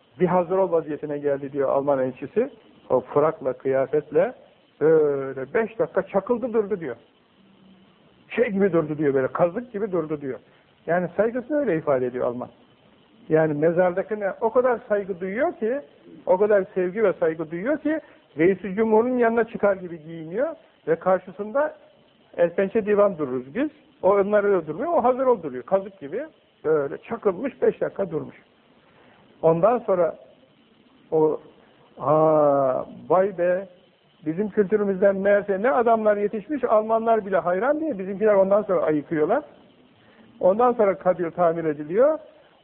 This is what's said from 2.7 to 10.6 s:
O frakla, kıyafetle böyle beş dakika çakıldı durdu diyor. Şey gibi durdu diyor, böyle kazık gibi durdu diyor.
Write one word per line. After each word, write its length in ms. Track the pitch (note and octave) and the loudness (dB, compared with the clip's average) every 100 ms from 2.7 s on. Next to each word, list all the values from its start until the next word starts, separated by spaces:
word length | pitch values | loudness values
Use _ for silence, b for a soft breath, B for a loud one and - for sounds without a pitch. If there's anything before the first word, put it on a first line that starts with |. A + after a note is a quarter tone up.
| _ - | _ -2
O 100 | B2+ | -2
frakla, 540 | B2 D3 D3+ D3+ C3+ | 0 0 2 0 -6
kıyafetle 800 | B2+ C3+ C3+ C3+ D3+ D3 D3+ G#3+ - - _ _ - | -6 -2 0 0 -2 0 0 0 -2 -20 _ _ -2
böyle 720 | D3+ D#3+ D3 C#3 C3+ C3 C3 | 4 4 4 0 -6 -8 -6
beş 260 | G#3+ A3 - | -4 -4 -4
dakika 220 | D#3 G3 | -4 -2
çakıldı 520 | F#3+ G3 G3 B3 A#3+ | -2 -2 -2 -4 -2
durdu 260 | A3+ G3+ G3 | -2 -2 -4
diyor. 160 | D3+ A2+ _ _ _ _ _ _ _ _ _ _ _ _ - | -8 -12 _ _ _ _ _ _ _ _ _ _ _ _ -8
Şey 200 | - B3 | -2 0
gibi 240 | G3 G3 | 2 0
durdu 240 | E3 D3+ D3+ | 2 -2 -2
diyor, 160 | D3 | 0
böyle 140 | C3+ C3 | 0 0
kazık 460 | - F3 F#3+ A#3+ | 0 -2 -2 -10
gibi 180 | G3 G#3+ | -8 -4
durdu 300 | F3 D#3 D3+ | -4 -4 -6
diyor. 180 | C#3+ A2 _ b | -8 -12 _ b